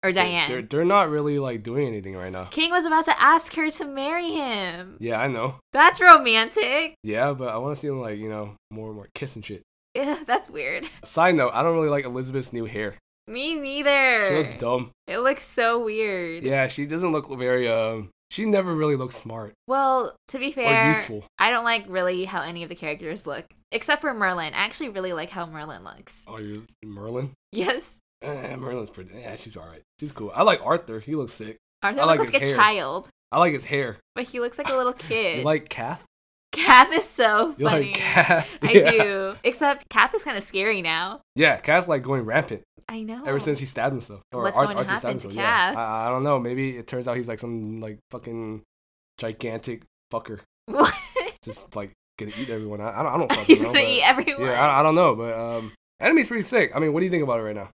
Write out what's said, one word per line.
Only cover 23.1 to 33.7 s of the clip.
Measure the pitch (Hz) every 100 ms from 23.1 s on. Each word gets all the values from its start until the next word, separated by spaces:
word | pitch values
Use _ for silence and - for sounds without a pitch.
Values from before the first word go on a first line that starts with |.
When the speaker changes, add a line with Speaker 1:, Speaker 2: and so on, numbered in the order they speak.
| 185 -
Speaker 1:
look, | 131 - _ _
except | - - 294
for | 311 240
Merlin. | 196 180 160 -
I | 208
actually | - 285
really | 196 185
like | 170 170
how | 190 170
Merlin | 160 151 113
looks. | - - - - -
Speaker 2:
Oh, | 110
you | 104 104 113 _
Merlin? | 107 101 107 123 139 - _
Speaker 1:
Yes. | 208 185 226 - - _ _
Speaker 2:
Eh, | - 143 127 131
Merlin's | 127 123 104
pretty, | - 92 104
yeah, | 117 107
she's | 113 95
all | 80
right. | 82 _ _
She's | 147
cool. | 135 107 113
I |
like | 208 180 101
Arthur. | 170 - 110
He | 107 156
looks | 123
sick. | - 107 113 _ _
Speaker 1:
Arthur | 202 262
Speaker 2:
I | 311
like | 151
Speaker 1:
looks | -
like | 277
Speaker 2:
his | 139
Speaker 1:
a | 131
Speaker 2:
hair. |
Speaker 1:
child. | 127 214 135 165 - _ _
Speaker 2:
I | 135
like | 170
his | 143
hair. | -